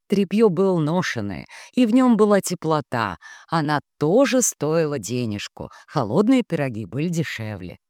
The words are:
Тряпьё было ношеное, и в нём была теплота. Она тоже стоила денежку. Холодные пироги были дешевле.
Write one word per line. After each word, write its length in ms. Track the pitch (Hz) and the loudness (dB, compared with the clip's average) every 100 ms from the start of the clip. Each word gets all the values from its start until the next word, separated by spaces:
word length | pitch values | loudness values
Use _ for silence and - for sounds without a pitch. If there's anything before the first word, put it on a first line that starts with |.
| - | -2
Тряпьё 400 | 196 190 208 226 | 0 0 4 4
было 320 | 165 196 175 | 4 2 2
ношеное, 680 | 147 175 - 120 101 78 - - - | 0 0 -2 -4 -6 -8 -14 -20 -6
и 120 | - 240 | 0 2
в 80 | |
нём 220 | 247 254 214 | 4 4 4
была 240 | 208 202 | 4 4
теплота. 800 | - 180 160 151 - 123 104 85 - - - | 0 -4 -2 -2 -2 -4 -4 -6 -16 -20 -4
Она 300 | 165 147 147 - - | -2 0 -2 -4 -4
тоже 420 | 151 214 269 254 | 2 4 4 2
стоила 560 | 233 - 147 165 156 143 | 0 -2 -2 0 -2 -4
денежку. 720 | 95 123 117 104 - - - - - | -6 -4 -4 -6 -10 -14 -16 -18 -8
Холодные 560 | 151 107 139 214 262 | -4 -2 0 2 2
пироги 440 | - 160 135 107 95 | 0 -4 -4 -6 -8
были 220 | 127 175 | -6 -4
дешевле. 720 | 170 147 - 107 101 90 - | -4 -4 -6 -10 -10 -12 -16